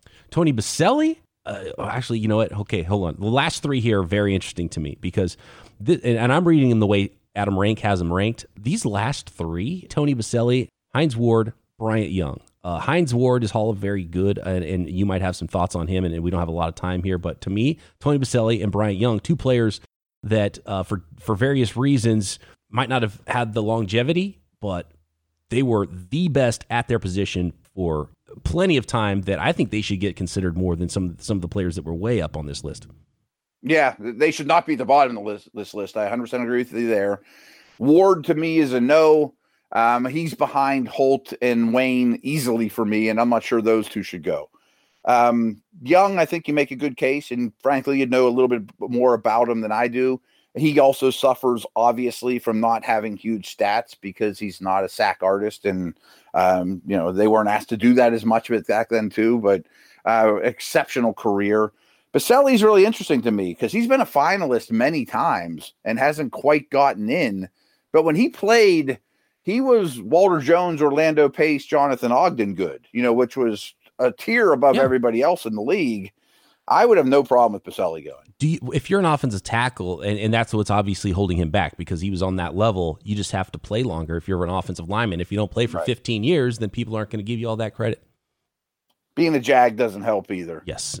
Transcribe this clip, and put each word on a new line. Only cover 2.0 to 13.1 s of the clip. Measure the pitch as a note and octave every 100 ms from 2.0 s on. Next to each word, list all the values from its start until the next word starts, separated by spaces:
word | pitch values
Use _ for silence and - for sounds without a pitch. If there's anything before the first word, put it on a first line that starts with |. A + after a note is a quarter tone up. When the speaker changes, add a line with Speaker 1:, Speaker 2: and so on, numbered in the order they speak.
| B2 A2+
Speaker 1:
you | G#2+
know | G#2+
what? | G#2+
Okay, | G#2 G2+ G2+
hold | E2 G#2 F2
on. | D2
The | G#2
last | B2+ D#3 -
three | D3 C3
here | A2+ G2+
are |
very | E2+ G#2 G2+
interesting | F#2+ - - E2+
to | -
me | D2 -
because, | F2+ G#2 F2+ - - - - -
thi-, | G#2+ F3
and, | B2 A2+
and | A#2+
I'm | D3+ E3+
reading | D#3+ B2+
them | A2+
the | G2+
way | G2+ G2+ _ _
Adam | G2+ G2+ F#2+
Rank | G2+ G#2+
has | G#2+ F#2+
them | E2+
ranked. | F2+ G#2+ A#2 - -
These | A2 A3+
last | B2 G2+ A2+ C#3+ -
three, | - E2 E2+ G#2 F#3 -
Tony | - D3
Baselli, | B2 A2 A#2 A#2+ B2+ - _ _
Hines | C3 D#3+ A#2
Ward, | A#2+ A2+ A2 - _ -
Bryant | A2 A2 F#2
Young. | F#2 D2 - _ _
Uh, | F2 D#2+
Hines | - E3+ D#3